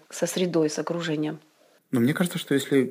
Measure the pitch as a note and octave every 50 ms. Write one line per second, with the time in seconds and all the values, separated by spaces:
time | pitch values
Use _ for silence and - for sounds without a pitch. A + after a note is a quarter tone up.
0 | - _ - - E3+ E3 - F3+ F#3 F3 D#3+ E3 D#3 D3+ D3+ - D3+ - E3+ E3+
1 | E3 E3+ D3+ D#3 D3+ D3+ D#3+ D#3 - _ _ _ _ _ _ _ _ _ - A#2+
2 | A#2 C3+ D3+ - F3+ F3 - E3+ - - C#3+ C3+ C3+ - C#3+ C3+ B2 B2